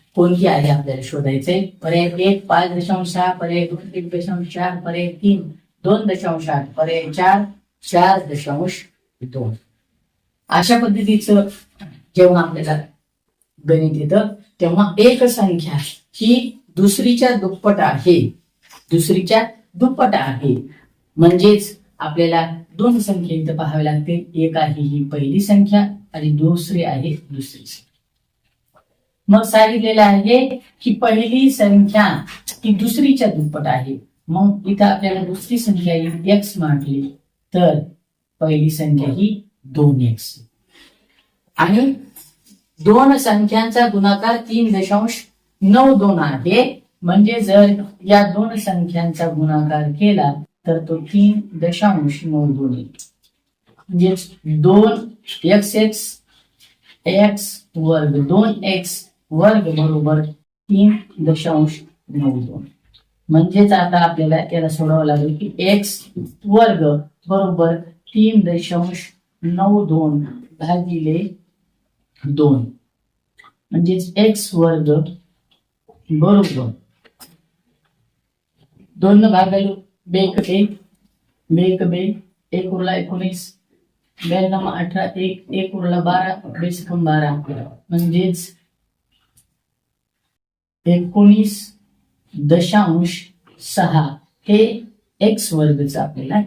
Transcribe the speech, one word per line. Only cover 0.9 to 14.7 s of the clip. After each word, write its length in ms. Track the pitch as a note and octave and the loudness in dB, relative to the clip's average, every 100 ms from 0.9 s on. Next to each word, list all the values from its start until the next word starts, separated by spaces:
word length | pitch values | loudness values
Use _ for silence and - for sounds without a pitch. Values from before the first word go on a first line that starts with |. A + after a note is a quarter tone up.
| B2+ | -8
शोधायचंय. 580 | - C#3+ C3+ C3+ - F#3 | -8 -6 -4 -2 -2 -4
पर्याय 480 | F#3+ - D#3+ E3+ E3+ F3 | -4 -8 -4 -2 -2 0
एक 260 | F#3+ G3 - | 0 0 0
पाच 260 | E3 F3 | 0 0
दशांश 360 | F3 E3+ F#3 F3+ | -4 -4 -4 -4
सहा, 240 | F3+ F3+ | -2 -2
पर्याय 340 | F3+ E3+ F3 E3+ | -4 -4 -4 -4
दोन 240 | F3 - | -8 -12
एक 160 | F#3 E3+ | -12 -8
दशांश 440 | E3+ F3+ F3 F3 | -8 -6 -8 -8
चार, 240 | F3+ F3+ F3 | -8 -6 -6
पर्याय 300 | E3+ F3 F3 | -8 -6 -8
तीन 440 | - G3+ F#3+ D#3 - _ _ | -2 0 0 -4 -18 _ _
दोन 240 | D#3 G#3 G#3 | -2 0 -2
दशांश 420 | F#3 F3+ D#3+ D#3 | -4 -4 -6 -4
आठ, 240 | C#3 C#3 | -6 -6
पर्याय 380 | - D#3+ E3 D#3+ | -6 -4 -4 -6
चार 320 | D3+ F#3 G3+ G#3 - _ _ - | -2 2 2 -2 -12 _ _ -4
चार 340 | F3 F3 F#3+ D3+ | 2 2 2 -2
दशांश 460 | C#3+ D3 C#3+ F#3 - - _ _ _ | -8 -6 -6 -6 -8 -16 _ _ _
दोन. 320 | B2+ C3 A#2 A2 _ _ _ _ _ _ _ _ - | -14 -8 -8 -10 _ _ _ _ _ _ _ _ -4
अशा 300 | E3+ F3+ A#3+ | -2 2 2
पद्धतीचं 680 | A#3 G3+ G#3 G#3 - G3+ G3 - _ _ - - _ F#3 | 2 0 0 0 2 2 2 -6 _ _ -20 -20 _ 4
जेव्हा 260 | F3+ F3 | 4 4
आपल्याला 400 | E3+ D#3+ D#3 D3+ - _ _ _ _ _ _ _ D3 | 0 -6 -6 -6 -8 _ _ _ _ _ _ _ 0
गणित 220 | D#3+ D#3 | 0 0
येतं 340 | C#3+ D3 G3+ G#3 - _ - | -2 0 0 0 -6 _ -6
तेव्हा 340 | E3+ | -2